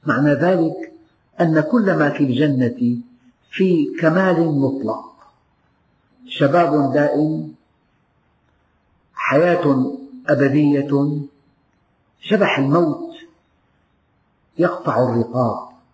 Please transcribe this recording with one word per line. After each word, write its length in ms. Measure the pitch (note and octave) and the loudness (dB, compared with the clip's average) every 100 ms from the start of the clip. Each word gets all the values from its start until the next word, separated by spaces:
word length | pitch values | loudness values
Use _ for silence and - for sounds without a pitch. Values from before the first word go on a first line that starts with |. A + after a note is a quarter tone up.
| C#3+ | -2
معنى 280 | A#2 D3 | 0 2
ذلك 580 | C4+ F3 F#3 D#3+ - - - _ _ _ - | 2 2 2 0 -4 -14 -18 _ _ _ -2
أن 200 | E3+ D#3 | 0 2
كل 340 | D3+ B3 G3 | 2 0 2
ما 160 | D#3+ D3 | 2 0
في 140 | - | 0
الجنة 720 | C#3 A#2+ D3+ C3 B2 A#2+ A#2+ A#2+ - _ _ _ _ | -2 2 0 2 0 0 -2 -2 -8 _ _ _ _
في 360 | - F#3+ E3+ C#3+ - | 0 2 2 0 0
كمال 600 | D#3+ E3 F#3+ E3 E3 D3 | 0 2 2 2 0 0
مطلق، 520 | C3+ - A2 A2 - - - _ _ _ _ _ _ _ _ _ - | 0 -2 -6 -8 -10 -20 -20 _ _ _ _ _ _ _ _ _ -16
شباب 640 | - D3 F3 E3 D3+ C3+ | -2 2 2 2 0 0
دائم، 640 | C#3+ D3 D3 D#3 D#3 D#3 - _ _ _ _ _ _ _ _ _ _ _ _ _ _ _ | 0 0 0 -2 -2 -8 -16 _ _ _ _ _ _ _ _ _ _ _ _ _ _ _
حياة 800 | - - C3+ F3 E3+ D3+ C3+ C3 - - - - | -10 -2 2 2 2 2 0 -2 -6 -14 -14 -2
أبدية، 920 | C#3+ C#3 D3+ D3 C#3+ C#3+ C#3 C#3+ D3+ C#3+ _ _ _ _ _ _ _ _ _ | 0 2 2 2 2 0 0 0 -2 -8 _ _ _ _ _ _ _ _ _
شبح 380 | - G#3 G3 - | -2 0 0 0
الموت 520 | C3+ D#3+ E3 C#3+ - - - _ _ _ _ _ _ _ _ _ _ _ _ - | 0 2 2 -2 -10 -16 -20 _ _ _ _ _ _ _ _ _ _ _ _ -2
يقطع 440 | E3+ - - A2+ | -2 -2 -4 0
الرقاب 680 | B2+ A#2 A2+ B2+ A#2+ - - - _ | 0 0 -2 0 -2 -2 -10 -20 _